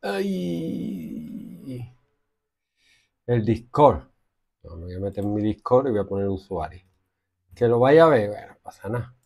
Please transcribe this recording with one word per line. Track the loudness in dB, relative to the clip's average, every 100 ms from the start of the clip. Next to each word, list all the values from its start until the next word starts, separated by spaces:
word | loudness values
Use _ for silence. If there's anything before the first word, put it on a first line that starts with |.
¡Ay! | -6 -4 -4 -4 -4 -4 -6 -6 -8 -8 -10 -12 -12 -14 -14 -18 -14 -14 -14 _ _ _ _ _ _ _ _ _ _ _ _ _ -2
El | -2 2
Discord. | -2 -2 4 6 4 -6 _ _ _ _ _
No, | -18 -14
me | -12
voy | -8
a |
meter | -8 -4
en | -4
mi | -2
Discord | -2 -4 2 2 2
y |
voy | -2
a | -2
poner | -4 -2
el |
usuario. | -4 -6 -8 -8 -12 _ _ _ _ _ _ _
Que | -2 2
lo | 4
vaya | 6 8 8
a |
ver, | 6 0
bueno, | -6 -14
no | -20
pasa | -20 -16 -8
nada. | -8 -8 _